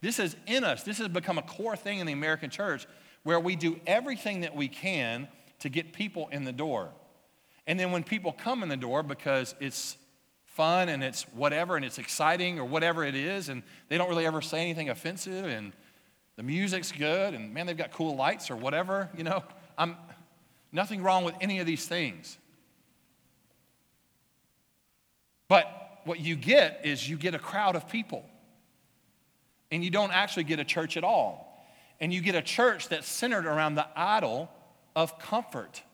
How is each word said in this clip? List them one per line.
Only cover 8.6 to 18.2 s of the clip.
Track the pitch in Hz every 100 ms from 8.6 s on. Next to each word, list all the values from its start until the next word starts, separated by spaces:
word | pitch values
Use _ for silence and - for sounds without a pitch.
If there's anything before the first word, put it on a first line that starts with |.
in | 190
the | 139
door | 123 127
because | 147 139 - 135 127 -
it's | 139 - - - _ _ _ _ _
fun | - 160 180 180
and | 143
it's | 131 120 -
whatever | 113 143 147 175 170
and |
it's | 131 -
exciting | 120 - 156 180 180 170
or | 123
whatever | 156 165 165
it | 147 135
is, | 147 196 156
and | 127 - - -
they | 160
don't | 180
really | 170 165
ever | 156
say | - 160
anything | 170 165 156
offensive, | 117 160 185 - 185 190
and | 117 104 - - _ _ _ _ -
the |
music's | 120 160 196 185 170
good, | 147 151 170 196
and | 143 107 120
man, | 175
they've | 165
got | 143
cool | - 160
lights | 135